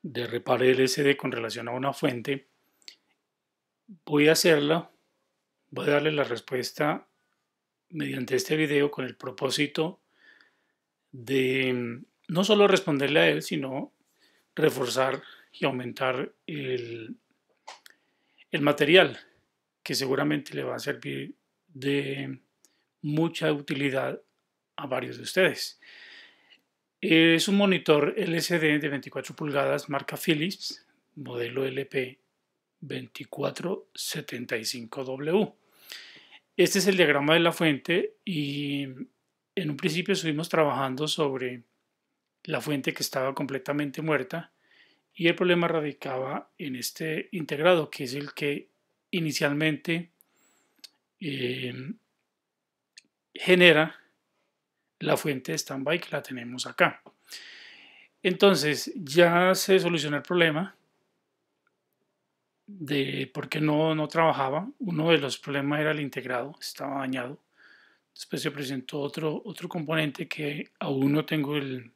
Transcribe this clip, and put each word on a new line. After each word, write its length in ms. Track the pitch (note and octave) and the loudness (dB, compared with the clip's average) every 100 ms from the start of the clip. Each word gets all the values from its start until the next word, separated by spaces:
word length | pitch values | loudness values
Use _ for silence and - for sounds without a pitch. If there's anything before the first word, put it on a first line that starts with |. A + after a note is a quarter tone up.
de 220 | E3+ A#2+ | -8 -8
repare 460 | A#2 A#2+ - B2 B2+ | -6 -6 0 4 4
L 160 | C3 C3 | 6 4
C 160 | D#3 | 4
D 140 | C#3 C#3 | 2 2
con 160 | C3+ | -2
relación 340 | A#2+ A2+ A#2 A#2 | -4 -6 -6 -6
a 40 | |
una 200 | B2 C#3 | -4 -4
fuente, 560 | C3+ D3+ B2 A2+ C#3 _ _ _ _ - - _ _ _ _ _ _ _ _ _ G3 | 0 -2 -2 -4 -6 _ _ _ _ -20 -20 _ _ _ _ _ _ _ _ _ -20
voy 240 | - D3 D3 | -2 4 6
a 40 | |
hacerla, 560 | D#3+ F3+ D3+ C#3+ E3 - _ _ _ _ _ _ _ _ | 6 6 4 4 0 -2 _ _ _ _ _ _ _ _
voy 180 | - C#3+ | -4 2
a 40 | |
darle 200 | C#3+ D3+ | 2 2
la 100 | D3+ | 0
respuesta 800 | B2+ A#2 - B2+ A#2 - D3+ - _ _ _ _ _ _ _ _ _ | 0 -2 -4 -6 -6 -2 -2 -2 _ _ _ _ _ _ _ _ _
mediante 480 | E3 C#3 C3+ B2 B2+ | -8 -6 -4 -2 -2
este 180 | - | 0
video 340 | D#3 D#3 C#3+ C#3+ | 0 2 2 0
con 140 | - | -2
el 140 | B2+ A2 | -10 -10
propósito 840 | C3 - C3+ B2+ D3 - D#3+ - _ _ - _ _ _ _ _ _ _ _ | -12 -6 -4 -2 -2 -2 -4 -6 _ _ -20 _ _ _ _ _ _ _ _
de, 640 | C3 A#2 C3+ B2+ C3 C3 | -16 -2 0 2 2 0
mm, 320 | B2 A#2+ B2 - _ - | 0 -4 -8 -16 _ -4
no 140 | E3+ | 0
solo 240 | G3 G#3 G3+ | 4 6 8
responderle 500 | F#3 - C#3+ C#3 D#3 | 6 4 0 2 4
a 80 | E3 | 4
él, 140 | D3+ | 2
sino 500 | - E3 C3+ C3 - _ _ _ _ _ _ | -2 -6 -4 -6 -10 _ _ _ _ _ _
reforzar 680 | - D3+ C#3 B2 A#2+ C3 B2+ - - _ | 2 2 2 -2 2 0 0 -10 -20 _
y 140 | - | -2
aumentar 640 | D#3 B2+ B2 - C3 B2+ - _ - | -2 -2 -6 -2 -2 -2 -6 _ -10
el, 720 | D3+ C3 B2+ A#2 A#2 A2 - _ _ _ _ - - - _ _ _ _ _ _ | -8 -4 -4 -6 -12 -14 -16 _ _ _ _ -20 -20 -20 _ _ _ _ _ _
el 120 | E3 | 2
material 580 | C#3+ D3 D3 F#3 D#3 A#2 - _ _ _ _ _ | 2 4 8 8 8 0 -18 _ _ _ _ _
que 100 | - | -8
seguramente 600 | A#2 C3 C3+ D3 D3+ - | -4 -2 0 0 0 -4
le 100 | C#3+ | -8
va 140 | B2+ A#2+ | -6 -6
a 20 | |
servir 560 | D3 B2+ C#3+ C3+ C#3+ - _ _ _ | -6 -8 -8 -10 -12 -16 _ _ _
de 720 | C#3+ C#3 C#3 C#3 C3+ C3+ C3+ _ _ _ _ _ _ | -6 -2 -2 -2 -6 -8 -10 _ _ _ _ _ _
mucha 500 | D3+ D3+ E3 E3 D#3 | -2 0 0 0 -2
utilidad 680 | D3 C#3+ C#3 C#3 C3 C3 - _ _ _ _ _ - | -2 -4 -2 0 0 -2 -6 _ _ _ _ _ -14
a 100 | C3+ | -4
varios 280 | B2+ B2 | -4 -4
de 80 | A#2+ | -10
ustedes. 560 | A#2 F#3 F3+ - - - - - - - - _ _ - _ _ _ _ | -4 2 2 2 -10 -12 -20 -20 -20 -20 -20 _ _ -20 _ _ _ _
Es 480 | F3+ E3 E3 E3 E3 | 4 6 6 4 4
un 80 | |
monitor 580 | G3 G3+ F3+ - D3 D3 F#4 | 4 4 2 4 4 4 0
L 240 | F3+ E3 | -2 -2
C 180 | D3+ F3 | 0 0
D 180 | D#3 D3+ | 2 2
de 120 | D3 | -2
veinticuatro 440 | C#3 B2+ C3+ - | -6 -8 -10 -10
pulgadas, 540 | C#3 D3+ C#3 C3+ C#3+ - | -8 -4 -2 0 -2 -4
marca 300 | C#3 C3+ C#3+ | -6 -6 -6
Philips, 680 | - D3+ E3+ - - - _ _ _ | -2 0 -2 -6 -10 -12 _ _ _
modelo 500 | - B2+ A#2+ A#2 B2+ | -16 -10 -6 -4 -2
L 200 | C3+ C3 | -4 -4
P 340 | C3+ C#3 B2+ - _ _ _ _ _ _ | -4 -4 -6 -10 _ _ _ _ _ _
veinticuatro 1040 | C#3 C3 B2 - C3 - - - F3 - - | -10 -10 -10 -16 -12 -6 -6 -4 -6 -6 -8
setenta 640 | - - D#3+ - A#2+ A#2+ A#2 | -10 -8 -8 -8 -10 -6 -6
y 80 | |
cinco 400 | A2 B2+ A2+ - | -6 -8 -10 -10
W. 480 | C3 C3 D3 F#3+ F3+ _ _ _ - - - - - - _ - | -8 -6 0 2 0 _ _ _ -20 -18 -18 -20 -20 -20 _ 2
Este 220 | F3 G3 | 4 4
es 80 | F#3 | 2
el 100 | F#3 | 4
diagrama 380 | D#3 C#3+ C#3+ | 4 4 4
de 40 | E3 | 4
la 140 | E3+ | 4
fuente 600 | E3 E3 C3+ - F3 G#4 _ | 2 2 2 0 0 0 _
y 580 | - D#3+ C#3+ C#3+ C#3+ C#3+ | -6 -4 -4 -4 -4 -6
en 840 | C#3 C3 - _ _ _ _ - D#3 | -6 -10 -16 _ _ _ _ -6 -4
un 80 | C#3+ | -2
principio 360 | F3+ E3 F3+ | -2 -2 -2
estuvimos 360 | F#3+ E3 D3 E3+ | -2 0 -4 0
trabajando 580 | E3+ D3 B2+ C3+ C3 D3+ | 2 2 2 -2 -2 -4
sobre 560 | - D3 C3 B2 B2 _ _ _ _ _ _ _ _ | -2 -2 -2 -6 -8 _ _ _ _ _ _ _ _
la 160 | - C#3 | -6 -4
fuente 340 | D3+ C#3+ C3 | -2 -2 -2
que 100 | - | -4
estaba 300 | C3+ C#3 C3 | -4 -2 -2
completamente 680 | C3+ C3+ C3+ C#3 C#3+ D3 C3+ | -4 -4 -6 -4 -4 -4 -4
muerta 500 | D#3 C#3+ B2+ E3 - _ _ _ _ _ _ | -2 0 -2 -8 -10 _ _ _ _ _ _
y 160 | - E3 | 0 0
el 60 | |
problema 340 | E3+ F3+ F3 E3+ | 2 4 4 4
radicaba 800 | E3 D3+ - C#3 C3 C3 D3+ - _ | 0 -2 -8 -8 -6 -4 -6 -10 _
en 180 | D3+ | -8
este 540 | B2+ A#2 - D#3+ D#3 - | -6 -8 -6 -6 -6 -6
integrado, 580 | F3+ C#3+ D3 E3+ F3 D3 | -8 -6 2 4 4 2
que 140 | - | -6
es 100 | C3 | -6
el 200 | C#3 C#3+ | -6 -8
que 340 | - D3 C#3+ - _ _ _ _ | -6 -4 -4 -10 _ _ _ _
inicialmente, 1000 | F#3 D#3 C3 D3+ C#3+ D#3 C#3+ - E3 E3+ _ _ _ _ _ _ _ - _ _ _ | -2 -2 0 0 2 0 0 -4 -4 -6 _ _ _ _ _ _ _ -20 _ _ _
eh, 720 | D#3 C3+ B2 C3 B2+ B2+ C#3 A3+ _ _ _ _ _ _ _ _ _ - _ _ _ | -10 -6 -4 -4 -8 -10 -12 -14 _ _ _ _ _ _ _ _ _ -20 _ _ _
genera 680 | - - F#3 F3+ D3+ D#3 - _ _ _ _ _ _ _ _ _ _ | -6 4 8 8 8 2 -4 _ _ _ _ _ _ _ _ _ _
la 180 | D3+ D3+ | 0 0
fuente 340 | D#3+ C3 C#3+ | 0 -4 -4
de 60 | D#3+ | -6
standby 420 | - C3+ C#3 F3 | -4 -6 -2 -2
que 100 | - | -2
la 140 | D3 | -8
tenemos 420 | - B2+ A#2+ B2+ - | -6 -10 -10 -8 -8
acá. 340 | - F3 - - _ _ - - - - - - - - _ | 2 2 2 -20 _ _ -18 -18 -20 -20 -20 -20 -20 -20 _
Entonces 680 | F#3 F3+ G3+ E3+ D3+ C3+ - | -2 6 6 6 2 -2 -4
ya 580 | - C#3+ D#3 E3+ F3 F#3 | -10 0 6 6 8 4
se 260 | F#3 - F#3+ | 4 4 4
solucionó 380 | E3+ E3+ D3 D3 | 4 0 0 -4
el 60 | |
problema 520 | - F3+ E3 D3+ F#3+ _ _ _ _ _ _ _ _ _ _ _ _ _ _ _ _ _ _ _ | -2 2 2 2 -4 _ _ _ _ _ _ _ _ _ _ _ _ _ _ _ _ _ _ _
de 640 | - G3 C#3+ C#3+ C3+ C3+ C3+ | -20 -12 -4 -2 -2 -4 -6
por 180 | D3+ - | -8 -6
qué 120 | D#3 | -2
no, 320 | D3+ D3+ D#3+ | 2 2 2
no 140 | D#3 D3+ | 0 0
trabajaba. 600 | E3 D#3+ C#3 C3+ D3+ G#3+ - | 2 2 2 0 -2 -6 -8
Uno 320 | A3 D#3+ D#3+ | -4 0 4
de 60 | D#3+ | 4
los 200 | C#3 - | 2 -6
problemas 440 | - C#3+ C#3 D3 | -6 -2 0 0
era 100 | D#3 | 0
el 80 | D3+ | 0
integrado, 560 | C#3 C3 B2 B2+ C3+ D3+ | -4 -8 -6 -6 -6 -10
estaba 400 | - - C#3 C#3 | -14 -10 -8 -6
dañado. 400 | C3 C3 B2 D#3+ _ _ - - _ _ _ | -4 -4 -6 -12 _ _ -20 -20 _ _ _
Después 280 | - - D#3 | -20 -8 -4
se 100 | D3+ | -4
presentó 500 | C#3+ C3+ C3+ B2 D3 | -6 -6 -8 -6 -6
otro, 400 | C#3+ D#3 D#3 D3+ | -6 -4 -4 -4
otro 240 | - - F3 | -10 -12 -8
componente 580 | F3 D3+ D#3+ D3+ - D#3+ | -6 -2 0 0 -4 -10
que 440 | - D3 D3 D3 _ | -6 -6 -6 -12 _
aún 320 | - C3+ C#3 | -4 2 2
no 140 | D3+ | 2
tengo 320 | D3+ D#3 C#3 D3 | 0 -2 -2 -4
el 340 | C#3 B2+ A#2 | -6 -10 -14